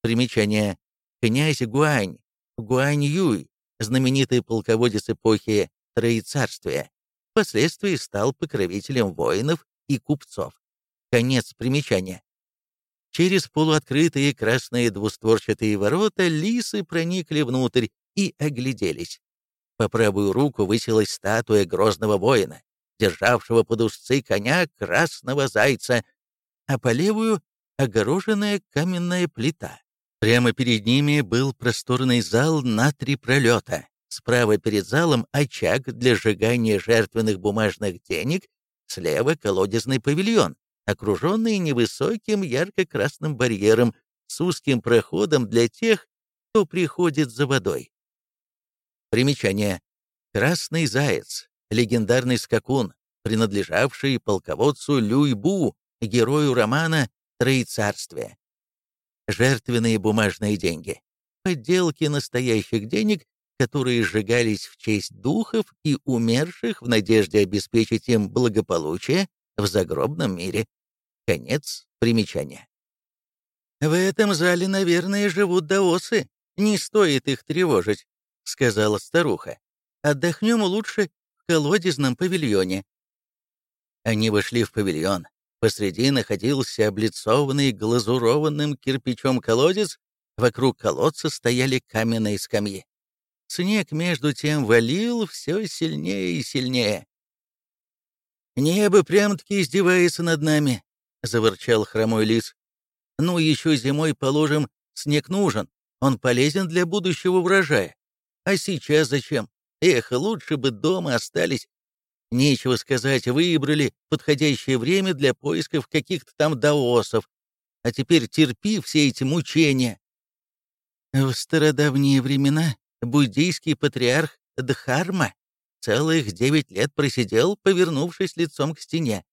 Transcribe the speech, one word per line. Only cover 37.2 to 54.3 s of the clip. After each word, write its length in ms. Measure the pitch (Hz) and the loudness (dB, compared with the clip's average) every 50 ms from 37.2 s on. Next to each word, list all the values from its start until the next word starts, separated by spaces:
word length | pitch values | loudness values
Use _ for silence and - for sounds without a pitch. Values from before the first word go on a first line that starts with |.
| 110 110 101 90 | 0 0 -2 0
бумажных 640 | 90 107 101 110 110 101 - _ 107 98 87 - | -2 -2 0 0 -2 -2 -2 _ -6 -6 -6 -8
денег, 460 | _ _ 95 80 90 127 165 190 - _ _ _ _ _ _ _ _ _ | _ _ -6 -4 -2 -4 -4 -4 -6 _ _ _ _ _ _ _ _ _
слева — 480 | - 95 85 80 73 85 120 143 165 | -12 -6 -4 -2 0 0 0 0 -2
колодезный 640 | - - 107 95 95 95 101 101 117 - 127 135 123 | -2 -2 -2 0 0 0 0 0 -4 -2 -2 -4 -2
павильон, 560 | - 143 147 165 190 214 233 208 131 80 65 _ _ _ _ _ _ | -2 -2 -2 0 0 0 2 2 2 0 -2 _ _ _ _ _ _
окружённый 720 | - 101 _ 101 104 101 87 - 165 202 226 226 226 214 196 | -6 -6 _ 0 -2 -2 0 0 -2 0 0 0 -2 -2 -2
невысоким 840 | 175 156 135 120 113 - - - 135 - 233 214 _ - 214 202 | -2 -2 0 0 0 0 0 -4 -4 -4 -4 -6 _ -4 -2 -2
ярко-красным 920 | 190 151 120 135 175 202 _ - 185 _ - 117 98 147 - - 151 156 147 | -2 -2 -2 -4 -4 -4 _ -6 -6 _ -2 -4 -4 -4 -4 -6 -6 -6 -2
барьером 580 | 110 127 123 113 95 101 107 110 113 123 120 - _ _ _ _ _ _ | 0 0 0 0 2 4 4 6 6 4 2 0 _ _ _ _ _ _
с 140 | _ - - | _ -6 -2
узким 400 | 170 180 - - _ 143 131 117 | -2 -2 -2 -2 _ -2 -2 0
проходом 680 | - 120 120 113 - - - 87 - 160 151 131 120 98 | 2 2 2 2 2 0 -4 -4 0 0 0 0 0 0
для 200 | 113 117 117 117 | 2 2 2 2
тех, 400 | _ - 226 226 220 - - _ _ _ _ _ _ _ _ _ | _ -2 0 0 0 0 -2 _ _ _ _ _ _ _ _ _
кто 160 | _ 220 190 | _ 0 0
приходит 640 | - - 185 175 143 - - 180 170 139 151 151 123 | 0 -2 -4 -4 -4 -2 -2 -2 0 0 0 -4 -4
за 160 | 110 117 143 | -2 -4 0
водой. 460 | 127 139 127 90 101 76 64 - _ _ _ _ _ _ _ _ _ _ _ _ _ _ _ _ _ _ _ _ _ _ _ _ _ | 0 0 0 0 -2 -4 -4 -8 _ _ _ _ _ _ _ _ _ _ _ _ _ _ _ _ _ _ _ _ _ _ _ _ _
Примечание. 720 | - 113 127 139 139 - - 101 98 104 104 104 92 82 _ _ _ _ _ _ _ _ _ _ | -2 0 2 0 0 0 -2 -2 0 0 -2 -2 -2 -6 _ _ _ _ _ _ _ _ _ _
Красный 540 | _ 101 101 147 175 - - - 156 165 160 | _ 0 0 0 0 -2 -6 -6 -4 -2 -2
заяц, 640 | 117 98 131 147 135 92 60 50 - - - - _ _ _ _ _ | 0 0 0 0 0 -2 -2 -4 -10 -14 -14 -14 _ _ _ _ _
легендарный 680 | 107 117 123 107 120 117 107 98 120 131 123 127 123 113 | 0 0 0 2 0 -2 2 2 0 0 2 0 -2 -2
скакун, 560 | - _ - 110 _ - 135 135 113 90 _ _ _ _ _ _ | -2 _ -2 -2 _ -2 -2 -2 -2 -4 _ _ _ _ _ _
принадлежавший 960 | _ 104 110 110 113 104 98 101 95 - 80 98 127 139 - - - 139 131 117 | _ -2 0 0 0 0 0 -4 -4 0 0 0 0 -2 -4 -4 -4 -2 -2 -2
полководцу 800 | _ - | _ -2